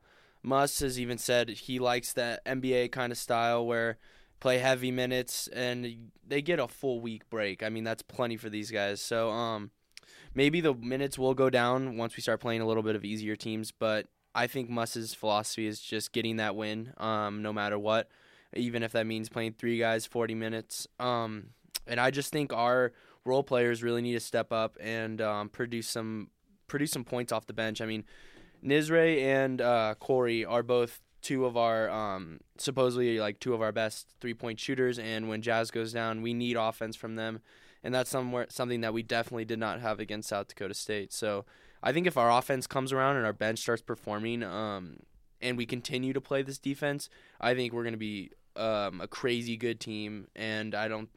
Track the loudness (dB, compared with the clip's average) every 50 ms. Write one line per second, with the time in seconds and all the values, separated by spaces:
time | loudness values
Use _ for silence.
0 | _ _ _ -20 _ _ _ _ -4 0 4 4 4 4 2 0 -2 -2 -2 -2
1 | -4 -4 -4 -4 0 2 4 4 4 2 -2 -8 -8 -6 -2 0 2 2 2 2
2 | 0 -2 -2 -2 -2 -2 -2 -4 -4 -4 -2 0 2 4 4 4 4 2 0 -2
3 | -2 -2 -4 -4 -2 0 2 4 4 4 4 2 2 2 2 2 2 0 -2 -4
4 | -10 -20 -20 -20 -20 _ _ _ 2 2 2 4 4 4 4 4 2 0 0 0
5 | 0 2 0 0 0 -2 -4 -6 -6 -6 -6 -4 -2 -2 -2 -4 -6 -8 -10 -12
6 | -16 -20 -20 _ -8 -2 -2 0 2 2 2 2 0 -2 -4 -4 -2 -2 -2 -2
7 | -2 -6 -6 -8 -8 _ -2 0 0 0 0 -2 -4 -4 -2 -2 -2 -2 -4 -4
8 | -6 -8 -4 -2 -2 -2 -2 -4 -6 -6 -6 -6 -6 -2 0 0 0 0 0 -2
9 | -4 -2 0 0 2 0 0 0 -2 -2 -2 -4 -6 -10 -12 _ _ _ _ -20
10 | -20 -20 -20 -20 -18 -6 0 2 4 4 4 4 4 4 2 2 0 -4 -2 -2
11 | -2 -4 -2 0 2 2 4 6 4 6 6 6 6 4 4 2 0 -2 -2 -4
12 | -4 -4 -4 -4 0 0 0 0 0 0 0 2 2 2 2 2 2 2 0 0
13 | -2 -4 -6 -4 -4 -4 -4 -4 -4 -4 -4 -4 -6 -8 -6 _ 0 0 0 0
14 | -2 -6 _ _ _ _ -2 0 0 0 0 -4 -4 -2 -2 -2 -2 -2 -2 -4
15 | -6 -6 -8 -4 0 2 2 2 2 0 -2 -2 -2 -2 -4 -6 -8 -6 -4 -4
16 | -4 -2 -2 -2 0 0 0 0 0 -2 -2 -2 -4 -4 -4 -6 -8 -10 -10 -4
17 | -2 0 0 0 0 -2 -4 -4 -4 -4 -2 -2 0 0 0 0 2 2 4 2
18 | 2 0 _ _ _ -20 -20 -20 _ _ -4 -4 -2 -2 -2 -2 -2 0 0 0
19 | 0 0 -2 -4 -4 -4 -4 -4 -4 -4 -4 -2 0 0 2 2 4 4 2 2
20 | 0 -2 -2 -2 -2 0 -2 -4 -4 -4 -4 -6 -6 -8 -10 -10 -10 -12 _ -4
21 | -2 0 0 0 -2 -4 -6 -8 -12 -16 -20 _ _ _ -12 -12 -8 -4 0 2
22 | 2 4 2 0 -2 -2 -2 -2 -2 -2 0 0 2 4 4 4 2 2 0 -6
23 | -16 -20 -20 _ _ 2 2 2 4 4 4 4 4 4 2 2 0 0 0 0
24 | 0 0 0 -2 -2 -2 0 -2 0 0 0 0 0 -2 -4 -6 -6 -4 -4 -2
25 | -2 -4 -2 -2 0 0 0 -2 -4 -6 -4 -4 -4 -2 -2 -4 -4 -4 -4 -4
26 | -4 -4 -6 -6 -8 -10 _ _ _ _ _ _ _ -6 -2 -2 -2 0 -2 -4
27 | -4 -4 -4 -4 -2 -2 -2 -2 -2 -4 -4 -2 -2 -2 -2 -2 -4 -4 -4 -4
28 | -6 -10 -16 -20 -20 -20 -20 -20 -20 -20 -20 -8 0 2 2 4 4 4 6 6
29 | 6 6 6 4 4 4 4 4 4 4 2 2 4 4 6 6 4 2 0 -2
30 | 0 2 4 4 4 4 2 2 0 2 2 0 2 4 4 4 4 2 -2 -8
31 | -20 _ _ -12 -4 -2 0 2 2 2 4 4 4 4 4 2 2 0 0 -2
32 | -2 -2 -4 -4 -6 -10 -12 -16 -18 _ _ -6 -4 -2 2 4 4 4 4 4
33 | 4 4 4 2 2 0 -2 -2 -2 0 0 2 2 0 0 0 0 -2 -2 -6
34 | -12 -16 _ _ -6 -6 -6 -4 -6 -6 -6 -4 -4 -2 2 2 4 2 2 0
35 | -2 -4 -4 -2 -2 -2 -4 -2 0 2 2 2 2 0 -2 -4 -4 -2 -2 -2
36 | -2 -2 -2 -2 -2 -2 -2 -2 -2 0 0 0 0 0 -2 -2 -6 -8 -6 -8
37 | -10 -8 -6 -6 -6 -6 -6 -8 -12 _ -20 -20 -20 -20 -20 _ -4 0 0 0
38 | 0 0 0 -2 -2 0 -2 -2 -2 -4 -4 -4 -2 0 0 0 0 0 0 -2
39 | -2 0 0 0 0 0 -4 -6 -4 -2 -2 -2 -2 -2 -2 -2 -2 -2 -2 -2
40 | -2 -4 -6 -6 -4 -2 -2 -2 -2 -4 -6 -8 -6 -6 -6 -6 -4 -2 -2 -2
41 | -2 -4 -4 -2 0 0 0 0 -2 -6 -12 -20 -20 -20 -12 _ 0 0 2 2
42 | 2 2 4 6 6 8 8 6 4 2 0 -2 -2 -2 -2 -2 0 0 2 2
43 | 4 4 4 2 2 0 0 0 0 0 0 0 0 0 0 0 -2 -4 -8 -6
44 | -6 -4 -4 -2 -2 -2 -2 -2 -4 -4 -4 -4 -2 -2 -4 -4 -6 -10 -14 -16
45 | -20 -20 -20 -20 -20 _ _ _ -4 -2 -2 -2 -2 -4 -4 -6 -4 -4 -4 -2
46 | -2 -2 -2 -4 -2 -2 -2 -2 -2 -2 -6 -6 -4 -4 -4 -2 -2 -2 -2 -2
47 | -6 -10 -14 -20 -20 -20 -12 -2 0 2 2 2 0 0 -2 -2 -2 -4 -4 -4
48 | -4 -6 -6 -6 -8 -10 -14 -20 _ _ _ -2 0 0 2 2 0 -2 -4 -6
49 | -8 -10 -6 -2 0 0 0 0 0 -4 -4 -2 -2 -2 -2 -4 -6 -8 -6 -6
50 | -6 -8 -8 -10 -12 -14 _ -8 -6 -4 -2 -4 -4 -4 -2 -2 -2 -2 -4 -6
51 | -8 -10 -14